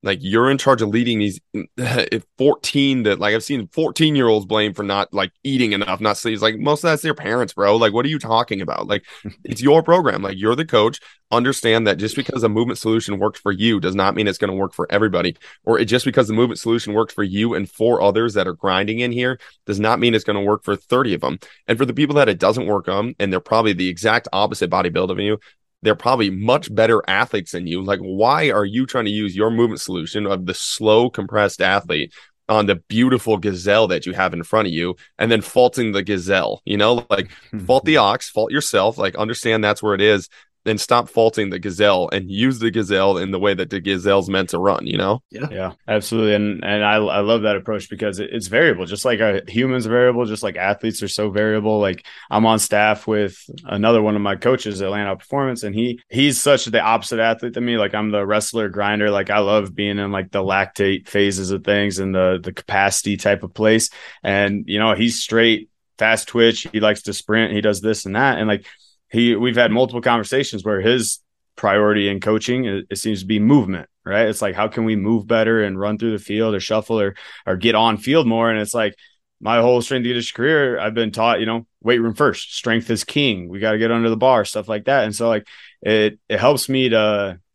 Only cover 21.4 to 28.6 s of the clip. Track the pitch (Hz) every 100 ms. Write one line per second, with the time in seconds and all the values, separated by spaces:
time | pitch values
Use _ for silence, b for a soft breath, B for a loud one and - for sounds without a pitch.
21.4 | B B - 113 127 117 147 147 127 90
22.4 | 92 113 98 101 87 98 113 - 98 92
23.4 | - 113 110 90 92 85 110 117 - 95
24.4 | 104 107 90 90 90 87 92 95 101 107
25.4 | b b _ _ 110 107 120 127 101 95
26.4 | 107 135 170 107 110 110 - 95 113 107
27.4 | 87 87 87 87 95 98 92 95 113 151
28.4 | 151 110